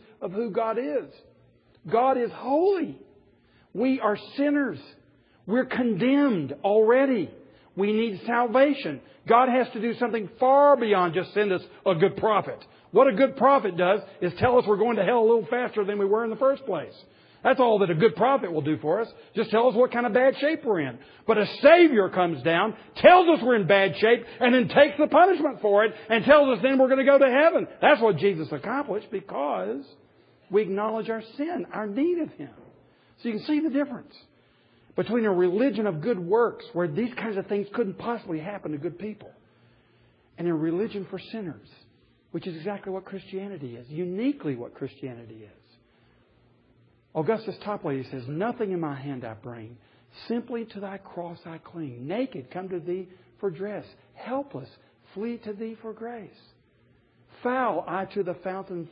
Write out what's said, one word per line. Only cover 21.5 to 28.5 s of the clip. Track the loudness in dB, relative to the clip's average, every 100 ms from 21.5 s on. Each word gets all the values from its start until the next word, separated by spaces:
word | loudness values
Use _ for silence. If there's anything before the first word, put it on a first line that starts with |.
| 4
Savior | 8 8 8 6 2
comes | 2 0 0
down, | 0 2 0 -4 -14 6
tells | 8 10 8
us | 4
we're | 2 2
in | 4
bad | 4 2 2
shape, | 2 2 0 -2
and | 2
then | 2 4
takes | 4 4 4
the | 2
punishment | 6 6 4 -2 -2
for | 2 4
it, | 2 -2 -2
and | 0
tells | 6 6 6 2
us |
then | 2 2
we're | 4
gonna | 4
go | 4 6
to | 6
heaven. | 4 4 2 -2 0
That's | 4 4
what | 2 2
Jesus | 0 -2
accomplished | -6